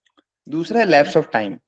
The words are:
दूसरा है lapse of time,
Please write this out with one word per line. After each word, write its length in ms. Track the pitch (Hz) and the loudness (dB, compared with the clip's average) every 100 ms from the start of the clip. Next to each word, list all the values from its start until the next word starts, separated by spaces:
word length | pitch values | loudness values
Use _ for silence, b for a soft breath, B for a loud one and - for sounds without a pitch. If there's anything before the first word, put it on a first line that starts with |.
| _ _ _ _ - | _ _ _ _ -10
दूसरा 320 | 156 165 233 | -8 -2 0
है 60 | 208 | 4
lapse 300 | 143 143 165 | 4 4 0
of 120 | 143 | -2
time, 300 | 113 104 92 | -4 -4 -10